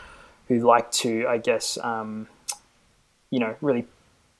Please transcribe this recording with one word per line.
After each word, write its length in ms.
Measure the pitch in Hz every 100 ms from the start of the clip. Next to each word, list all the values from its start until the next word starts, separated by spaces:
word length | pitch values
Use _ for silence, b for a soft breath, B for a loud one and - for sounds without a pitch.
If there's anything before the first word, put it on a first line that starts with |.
| B B B B -
who 120 | 120
like 320 | 120 117 -
to, 340 | - 123 113 127
I 100 | 117
guess, 400 | 123 110 - -
um, 500 | 120 113 107 107 110 _ - - _ _ _ _ _ _ _
you 100 | 131
know, 160 | 110 110
really, 240 | 147 120 120 _ _ _ _ _